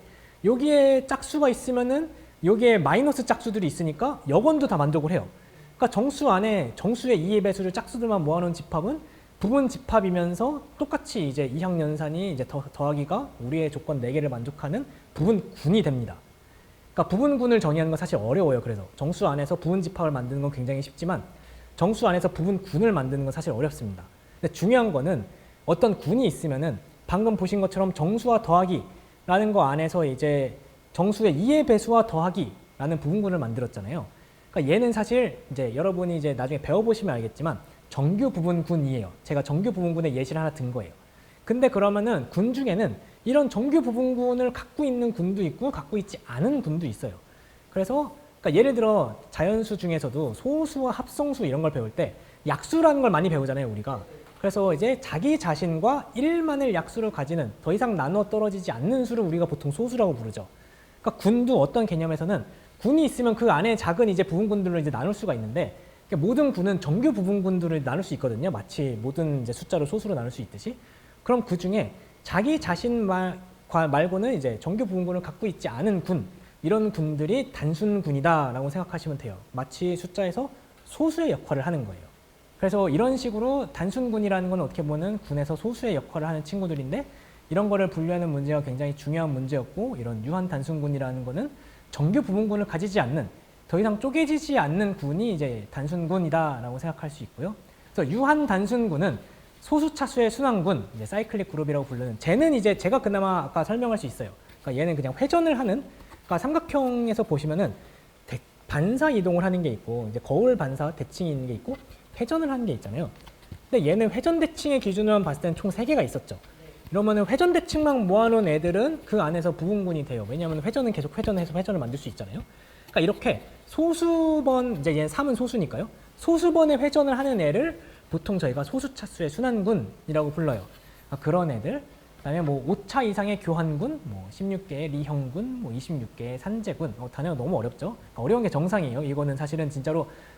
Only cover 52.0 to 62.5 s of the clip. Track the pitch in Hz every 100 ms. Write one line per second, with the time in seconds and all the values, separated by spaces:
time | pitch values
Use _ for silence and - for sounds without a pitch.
52 | 160 - - - 151 143 - 320 330 285
53 | 247 160 185 156 135 135 127 107 107 123
54 | 92 - - - 196 202 196 151 220 262
55 | - 160 240 311 180 147 180 160 208 277
56 | - 214 294 339 320 277 269 185 165 226
57 | 220 - 135 165 120 - - 196 233 190
58 | 139 196 202 214 208 196 180 117 156 262
59 | 233 233 190 170 170 147 143 143 240 240
60 | 202 127 113 107 95 - - - - -
61 | - - 190 240 240 240 180 240 220 165
62 | 165 156 165 202 110